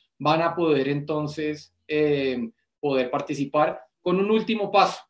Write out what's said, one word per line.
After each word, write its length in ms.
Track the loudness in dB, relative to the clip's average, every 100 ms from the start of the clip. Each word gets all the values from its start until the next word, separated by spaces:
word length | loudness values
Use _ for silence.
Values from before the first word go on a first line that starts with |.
| _ _
van 240 | 0 2
a 120 | 0
poder 340 | 0 2 2 0
entonces, 840 | -2 -4 -4 -4 -6 -6 -8 -14 _ -6
eh, 600 | 0 2 2 0 -2 -6 _ _ _
poder 320 | -2 0 0
participar. 720 | -4 -4 -4 -2 0 0 -2 -14 _
Con 180 | -2 0
un 120 | 2
último 400 | 2 0 -2 2
paso, 300 | 4 4 2